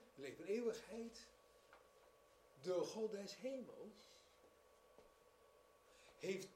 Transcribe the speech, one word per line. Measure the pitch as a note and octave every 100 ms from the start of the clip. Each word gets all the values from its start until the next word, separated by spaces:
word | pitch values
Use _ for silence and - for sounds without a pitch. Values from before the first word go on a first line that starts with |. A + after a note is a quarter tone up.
| -
leef | - C3+ A#2+
in |
eeuwigheid, | E3 A3 A#3 - - A3+ A3+ - - - - - - - - - - - - - - -
de | E3+
God | F3+ D3+ A3 A3
des | G3 G3 -
hemels | A#3+ C4+ G#3+ - G#3 A3 - - - - - - - - - - - - - - - - - - - - - -
heeft | F3 G3 -